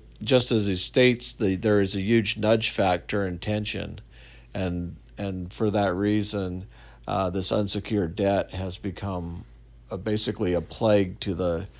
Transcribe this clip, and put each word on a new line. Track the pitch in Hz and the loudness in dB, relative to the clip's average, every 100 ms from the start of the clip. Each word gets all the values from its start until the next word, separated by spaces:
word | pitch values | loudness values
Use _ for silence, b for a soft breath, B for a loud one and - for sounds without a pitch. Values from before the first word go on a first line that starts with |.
| - - | -14 -8
just | 110 127 120 | 2 2 4
as | 113 101 | 2 2
he | 92 | 0
states, | - - 127 123 - | 0 4 4 4 -4
the, | - 101 95 | -2 0 2
there | 107 104 | 4 4
is | 95 101 | 2 0
a | |
huge | 98 117 104 - | 2 2 2 0
nudge | 104 113 110 | 2 2 2
factor | - 95 90 - 104 98 | 0 2 0 -2 -4 -2
and | 85 | -4
tension, | 101 107 104 95 82 85 - B B B B 101 | -4 -4 -4 -6 -8 -12 -18 B B B B -6
and, | 92 87 87 - - - | -4 -4 -6 -10 -16 -8
and | 98 92 87 | -6 -6 -8
for | - 110 | -2 0
that | 101 101 | 2 2
reason, | 90 104 107 101 104 92 92 98 B B B - | 2 2 0 0 -4 -4 -6 -10 B B B -4
uh, | 101 92 | -2 0
this | 95 92 | -2 0
unsecured | 110 101 104 - 104 85 90 | 0 0 -2 -2 0 0 0
debt | 98 98 - | 2 2 0
has | 95 92 87 | -4 -6 -6
become | 101 87 98 92 85 85 - - - - - | -8 -6 -6 -6 -6 -10 -14 -20 -20 -20 -12
a, | 90 | -6
basically | 107 107 - 107 98 | -2 0 0 0 2
a | 87 | 0
plague | 78 - 113 104 95 95 | -2 0 4 6 4 -2
to | 104 87 | -4 -2
the | 90 85 98 | 0 -2 -4